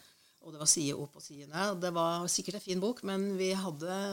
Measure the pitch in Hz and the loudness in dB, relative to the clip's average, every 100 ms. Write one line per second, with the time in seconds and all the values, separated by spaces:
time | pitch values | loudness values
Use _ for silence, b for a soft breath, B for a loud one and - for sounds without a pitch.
0 | b b b b 170 147 151 175 143 139 | b b b b -14 0 4 4 4 0
1 | 143 - - 143 143 160 208 180 180 170 | -4 -10 -16 -14 -6 0 0 0 0 2
2 | 165 170 175 - - 196 196 185 202 240 | 2 2 0 0 0 -4 -2 0 2 0
3 | 196 190 202 190 185 190 190 147 170 190 | -2 0 0 0 0 0 -2 -4 -4 -2
4 | 202 | -2